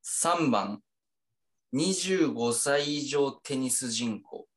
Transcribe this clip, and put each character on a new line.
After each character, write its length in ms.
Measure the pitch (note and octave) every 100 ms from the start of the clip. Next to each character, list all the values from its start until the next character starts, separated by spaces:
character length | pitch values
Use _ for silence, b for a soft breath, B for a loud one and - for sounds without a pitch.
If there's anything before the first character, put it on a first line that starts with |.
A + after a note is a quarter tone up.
三 480 | - - E3+ F3 D3+
番、 320 | G#2+ G2+ G#2+ _ _ _ _ _ _ _ _ _
二 220 | B2+ F3
十 320 | F#3 F#3 F#3 D3
五 240 | A#2 A#2
歳 460 | A#2 C#3+ C#3+ D3 D3
以 40 |
上 300 | C#3 C#3+ C#3
テ 240 | - - C3+
ニ 140 | C3
ス 200 | B2 B2+
人 300 | A2+ A#2+ G#2
口。 260 | - - -